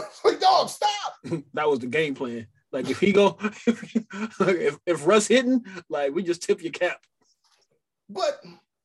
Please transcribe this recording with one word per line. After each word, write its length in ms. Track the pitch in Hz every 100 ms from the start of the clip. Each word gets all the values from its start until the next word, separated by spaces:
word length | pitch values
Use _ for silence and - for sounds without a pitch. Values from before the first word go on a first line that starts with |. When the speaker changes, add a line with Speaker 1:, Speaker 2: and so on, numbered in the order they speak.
| - -
Speaker 1:
Like, 160 | - -
"Dog, 280 | 381 - -
stop." 460 | - 831 415 381 -
Speaker 2:
<laughs> 180 | - 160 -
That 140 | 156 151
was 120 | 139
the 60 | 127
game 280 | 147 156
plan. 320 | 135 131 117 107 _ _
Like, 180 | 139 127
if 120 | 131
he 120 | 208
go, 240 | 196 196 -
<laughs> 40 | 208 - -
if, 760 | 233 196 226 - 196 220 -
if, 380 | 180 175 151 - -
if 200 | 160 147
Russ 200 | 214 208
hitting, 380 | 240 247 254 208 185 -
like, 240 | 151 139
we 80 | 151
just 200 | 175 170
tip 200 | - 196
your 100 | 160
cap. 260 | 147 175 - _ _ _ _ _ _ _ _ _ _ _
Speaker 1:
But 320 | 202 370 - 175 170 _ _